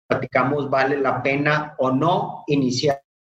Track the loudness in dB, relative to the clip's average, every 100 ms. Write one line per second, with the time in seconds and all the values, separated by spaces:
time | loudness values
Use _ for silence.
0 | -4 -4 0 0 0 -2 0 0 0 0
1 | 0 0 0 0 0 0 -2 -2 0 2
2 | 2 0 -2 -8 -2 0 0 0 0 -2
3 | _ _ _